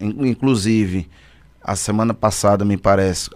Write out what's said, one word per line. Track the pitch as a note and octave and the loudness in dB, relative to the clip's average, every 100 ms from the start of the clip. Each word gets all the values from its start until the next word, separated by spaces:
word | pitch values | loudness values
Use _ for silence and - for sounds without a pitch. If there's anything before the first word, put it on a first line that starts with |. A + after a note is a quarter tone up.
in-, | G#2 A#2+ C3 | -8 -2 -2
inclusive, | A#2 C3+ A#2+ G#2 A2 G2 F2+ E2 - - - - _ | 0 0 2 2 2 0 -2 -6 -14 -20 -20 -20 _
a | - | -8
semana | F#2+ - G#2+ A#2 | -6 -2 -2 -2
passada, | A2 G#2+ - G#2 G2+ | 0 -2 2 2 2
me | G2+ G2 | 0 0
parece, | - G2 F#2+ F2 - | 2 2 2 -2 -6